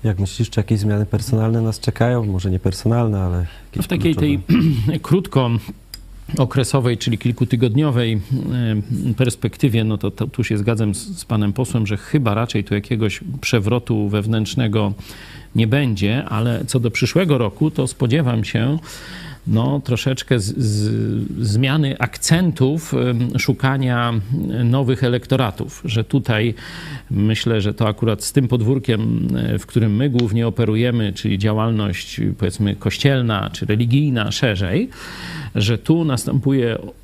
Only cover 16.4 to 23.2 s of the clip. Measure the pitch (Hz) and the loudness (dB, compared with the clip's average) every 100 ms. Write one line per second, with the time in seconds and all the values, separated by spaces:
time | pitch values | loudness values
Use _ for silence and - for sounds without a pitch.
16.4 | 117 117 - 131 117 - 123 - 185 139 | 0 -2 -2 0 0 0 0 2 2 2
17.4 | 110 - 156 156 127 - 123 139 131 117 | 0 0 -2 0 -4 0 0 2 2 0
18.4 | 110 113 117 156 - - - 185 170 135 | 0 0 0 0 -4 -16 -16 -16 -16 -12
19.4 | - 107 127 143 135 117 - 127 - 123 | 0 2 2 0 0 -2 0 -4 0 0
20.4 | 98 - 110 104 104 110 107 107 110 - | 0 -2 0 0 0 0 -2 -2 -4 -4
21.4 | 113 104 131 151 143 135 117 - - 165 | 0 2 2 2 0 0 -4 -2 2 2
22.4 | 185 - 131 156 160 135 123 120 | 2 2 2 0 -2 0 0 0